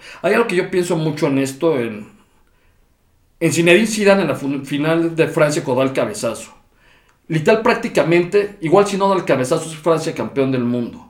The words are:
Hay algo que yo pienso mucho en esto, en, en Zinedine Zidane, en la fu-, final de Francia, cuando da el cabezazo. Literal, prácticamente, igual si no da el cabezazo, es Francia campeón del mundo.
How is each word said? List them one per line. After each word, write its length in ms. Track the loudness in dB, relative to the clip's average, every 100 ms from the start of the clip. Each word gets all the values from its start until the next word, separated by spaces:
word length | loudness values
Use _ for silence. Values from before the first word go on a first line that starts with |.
| -20 -4
Hay 120 | 0
algo 120 | 2 2
que 100 | 0
yo 140 | 0
pienso 260 | -2 0 0
mucho 300 | -2 -2 0
en 100 | 0
esto, 380 | -2 -2 0 0
en, 280 | -2 -8 -16 _ _ _ _ _ _ _ _ _ _ _ _ _
en 120 | -2
Zinedine 340 | 2 4 4 4
Zidane, 360 | 0 2 4
en 60 | 2
la 60 |
fu-, 300 | -2 -4 -6
final 500 | -6 -4 0 0 0
de 140 | 0 0
Francia, 340 | 2 2 0
cuando 180 | -2 0
da 60 | 0
el 60 |
cabezazo. 580 | 0 -4 -4 -6 -6 -14 -20 _ _ _ _ _ _ _
Literal, 340 | -2 2 2
prácticamente, 960 | 2 0 0 0 2 2 2 0 -2 -6
igual 260 | 2 4 4
si 100 | 0
no 120 | 0
da 80 | 0
el 80 |
cabezazo, 440 | 0 0 0 -2 -4
es 60 | -6
Francia 380 | 0 0 -2
campeón 360 | -6 -6 -2 -2
del 140 | 0
mundo. 400 | -2 -4 -6 -12